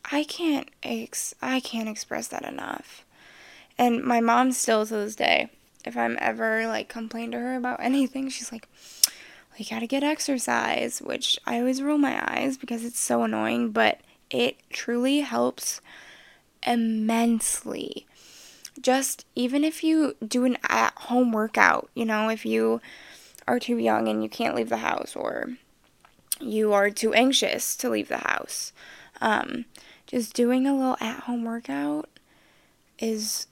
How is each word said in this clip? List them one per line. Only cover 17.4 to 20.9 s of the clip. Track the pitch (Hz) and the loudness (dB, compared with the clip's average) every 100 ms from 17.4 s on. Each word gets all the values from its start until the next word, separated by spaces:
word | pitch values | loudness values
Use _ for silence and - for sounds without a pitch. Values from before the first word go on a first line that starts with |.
| - - - - - - - - - - - - - - | 0 -4 -6 -8 -8 -10 -14 -20 -20 -20 -20 -20 -20 -2
Just | 254 262 269 - - - | 2 2 0 -6 -8 -2
even | 247 285 | 0 2
if | 311 311 | 2 2
you | 320 320 285 - 220 | 2 4 2 -2 -2
do | 247 254 | 2 2
an | 240 | 2
at-home | - 226 226 | 2 4 2